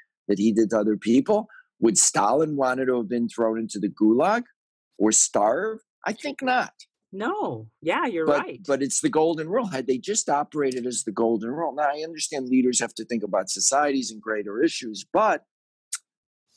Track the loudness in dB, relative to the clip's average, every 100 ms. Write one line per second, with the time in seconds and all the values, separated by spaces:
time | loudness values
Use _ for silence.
0 | _ _ -2 2 4 4 2 2 2 0
1 | 2 2 4 0 -2 -12 _ _ 2 4
2 | 2 2 2 2 2 0 0 0 0 0
3 | 0 -2 -2 0 0 0 -4 -4 -4 2
4 | 4 6 4 0 -2 _ _ _ _ 0
5 | 2 4 2 2 2 2 -2 -8 _ _
6 | -8 -6 -8 -4 -2 0 -2 -8 -20 _
7 | _ -8 -4 -4 -4 -6 -12 _ -2 -2
8 | -2 0 0 0 -2 -8 -4 -2 0 -2
9 | 0 2 2 0 -2 -2 -2 -4 -2 -2
10 | -2 -4 0 -2 -2 -2 -2 -2 -4 -6
11 | -4 0 2 0 -2 -4 -4 -2 -2 -2
12 | -8 -8 -6 -6 0 2 4 2 -2 -6
13 | -6 -6 -2 -2 -2 -2 0 2 2 0
14 | -4 -8 -6 -4 -4 0 0 -2 -8 -12
15 | -4 0 2 0 -6 _ _ _ _ -12
16 | _ _ _ _ _